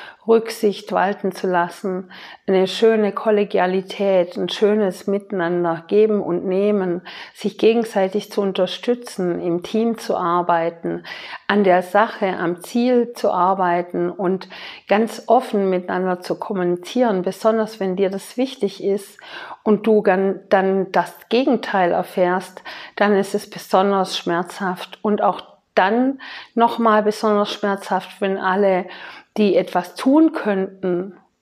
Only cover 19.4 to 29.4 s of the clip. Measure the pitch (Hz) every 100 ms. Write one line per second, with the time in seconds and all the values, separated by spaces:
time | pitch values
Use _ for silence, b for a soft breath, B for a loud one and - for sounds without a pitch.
19.4 | B B - 208 226 214 208 190 196 185
20.4 | - 196 190 196 190 185 175 - - 226
21.4 | 277 254 - 196 175 170 180 - 180 180
22.4 | 185 - B B B - 208 202 202 208
23.4 | - - - 190 202 196 185 - - 170
24.4 | 175 - 190 185 - - 220 208 202 -
25.4 | - _ _ - 190 233 262 269 B B
26.4 | B - 226 - 226 214 208 208 220 208
27.4 | 208 - 208 196 - 185 - - 196 196
28.4 | 190 190 202 185 185 B B B B -